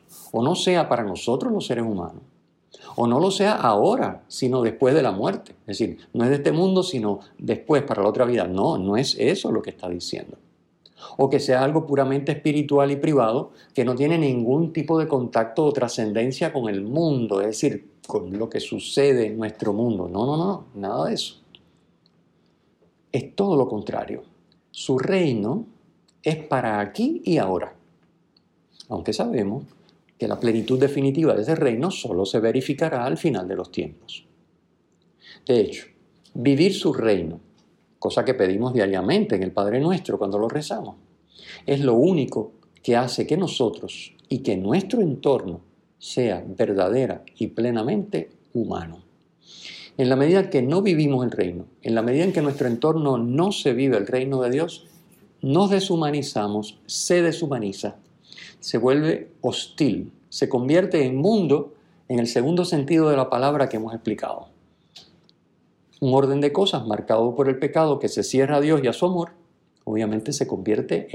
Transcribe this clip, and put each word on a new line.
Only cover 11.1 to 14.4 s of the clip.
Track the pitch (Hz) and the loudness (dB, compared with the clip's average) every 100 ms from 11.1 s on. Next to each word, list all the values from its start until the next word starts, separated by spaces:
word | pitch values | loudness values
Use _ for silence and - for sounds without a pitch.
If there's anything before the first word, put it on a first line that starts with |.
| - | 0
O | 139 | 2
que | 139 | 2
sea | - 127 | 2 2
algo | 135 156 | 2 0
puramente | 151 139 135 139 143 | 0 0 2 0 -2
espiritual | 143 156 147 143 143 139 | -2 0 0 2 4 2
y | 139 | 2
privado, | 156 139 113 123 165 - - | 2 2 2 0 -4 -14 -8
que | - | -2
no | 120 120 | 0 2
tiene | 147 165 | 2 2
ningún | 143 123 | 2 0